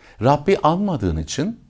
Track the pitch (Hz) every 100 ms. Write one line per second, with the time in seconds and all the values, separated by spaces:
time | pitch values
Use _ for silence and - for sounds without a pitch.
0 | - - 117 143 147 196 151 175 202 147
1 | 95 78 76 - 190 233